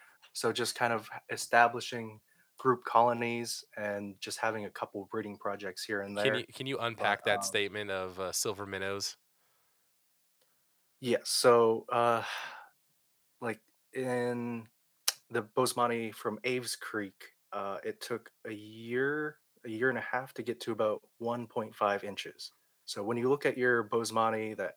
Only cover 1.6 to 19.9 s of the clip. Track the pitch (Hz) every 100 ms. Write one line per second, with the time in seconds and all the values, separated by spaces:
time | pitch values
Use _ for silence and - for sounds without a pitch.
1.6 | 120 120 - 120 113 107 _ _ _ -
2.6 | 131 123 - 117 120 117 120 120 117 -
3.6 | - - 104 101 101 95 - - 113 110
4.6 | 101 - 113 104 95 110 104 101 104 101
5.6 | 98 - - 104 98 101 104 110 - -
6.6 | 131 135 117 110 104 104 110 98 98 107
7.6 | 101 104 104 95 92 92 92 - 117 98
8.6 | 101 95 98 101 98 - _ _ _ _
9.6 | _ _ _ _ _ _ _ _ _ _
10.6 | _ _ _ - 127 117 - - 131 117
11.6 | 113 113 - 123 120 113 - - - -
12.6 | - _ _ _ _ _ _ - 120 110
13.6 | _ _ _ 131 127 123 123 120 120 117
14.6 | 113 _ _ _ - - - 117 107 -
15.6 | 123 123 120 117 113 107 117 107 127 127
16.6 | 120 - - 107 98 - - _ - 101
17.6 | 98 98 110 - - 113 - _ 113 107
18.6 | 107 110 117 123 135 151 151 - _ _
19.6 | 123 110 131